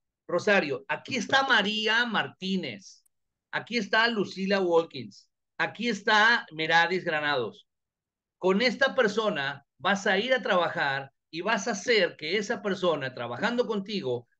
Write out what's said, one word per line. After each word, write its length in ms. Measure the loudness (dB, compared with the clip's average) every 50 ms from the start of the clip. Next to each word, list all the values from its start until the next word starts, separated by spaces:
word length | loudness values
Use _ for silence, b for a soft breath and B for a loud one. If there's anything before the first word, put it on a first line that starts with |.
| _ _ _ _ _ -4
Rosario, 560 | -2 0 2 4 4 4 4 2 -2 -4 -4 -4
aquí 280 | -6 -6 -6 -6 -6
está 280 | -6 -2 2 2 2 4
María 640 | 4 4 2 2 2 -2 -2 0 0 2 2 0 0
Martínez, 960 | 0 -2 -2 -4 -6 _ -6 -4 -4 -4 -4 -6 -8 -12 -16 -20 -20 _ _ _ _ _ _ _ _ _ _ _
aquí 260 | -8 -8 -6 -4 -4 -4
está 300 | -2 0 2 2 2 2
Lucila 520 | 2 -2 -2 -4 -4 -6 -2 0 0 0
Walkins, 720 | 2 2 2 2 2 0 -4 -12 -14 -14 -16 -20 _ _ _ _ _ _ _ -6
aquí 300 | -6 -6 -4 -4 -4 -4
está 580 | -4 -2 0 2 4 6 6 6 4 2 0 -6
Meradis 540 | -8 -6 -2 2 4 4 4 4 2 -2 -2
Granados. 600 | -2 -2 -2 0 0 0 0 -2 -4 -6 -12 _ _ _ _ _ _ _ _ _ _ _ _ _ _ _ _
Con 240 | 0 2 2 4 2
esta 320 | 2 2 2 0 2 2
persona 680 | 2 2 2 0 0 -2 -2 -2 -2 -4 -4 -6 -8 -14 _ _ _
vas 300 | -2 0 0 0 0 0
a 100 | 0 0
ir 160 | 2 0 0
a 80 | 0
trabajar 720 | 0 2 2 2 2 0 0 -2 -2 -2 -2 -4 -6 -10 _ _ _ _ -12
y 60 | -6
vas 260 | -4 -2 -2 -2 -2 -4
a 40 |
hacer 440 | -6 -4 -2 2 2 4 2 2 0
que 220 | -4 -6 -4 -4 -4
esa 240 | -2 -4 -6 -6
persona 520 | -4 -4 -4 0 0 0 0 0 -2 -6 -8
trabajando 520 | -8 -8 -8 -6 -4 -4 -2 0 0 -2
contigo 600 | -2 -2 -6 -6 -6 -6 -6 -4 -4 -4 -4 -6 _ _ _